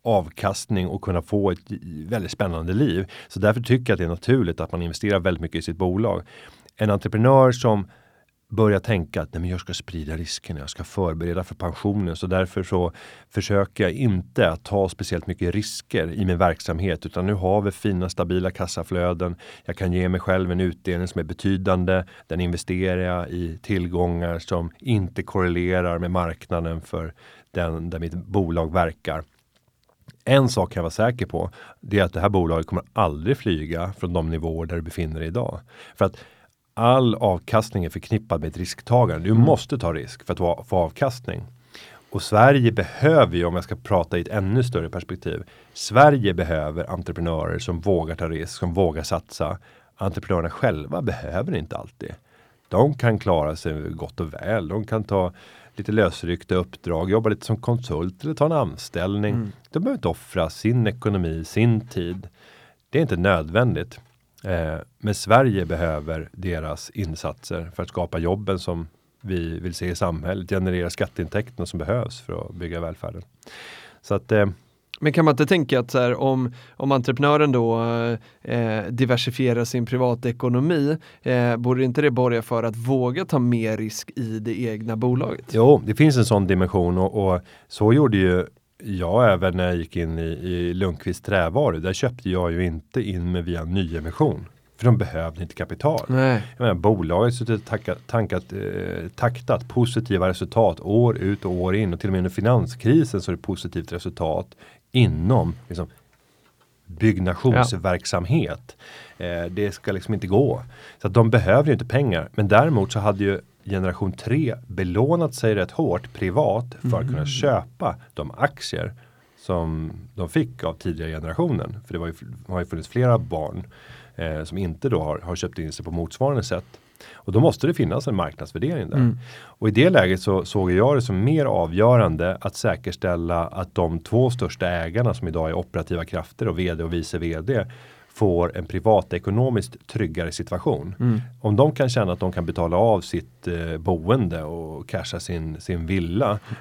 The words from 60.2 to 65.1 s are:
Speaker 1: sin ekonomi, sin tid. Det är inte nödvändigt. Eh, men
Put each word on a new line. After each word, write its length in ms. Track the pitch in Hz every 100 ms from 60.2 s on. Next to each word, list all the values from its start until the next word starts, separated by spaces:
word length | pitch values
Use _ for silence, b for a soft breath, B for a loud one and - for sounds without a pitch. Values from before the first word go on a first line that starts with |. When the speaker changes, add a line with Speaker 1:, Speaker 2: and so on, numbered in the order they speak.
| - 92 80
Speaker 1:
sin 380 | - 110 123 107
ekonomi, 560 | - 107 98 85 80 80
sin 420 | 104 117 113 -
tid. 400 | 95 85 92 - b b b b b _
Det 80 | 147
är 40 |
inte 160 | 143 87
nödvändigt. 800 | 95 87 78 98 123 120 87 - - _ _ _
Eh, 320 | 95 85 80 78 - _
men 180 | 104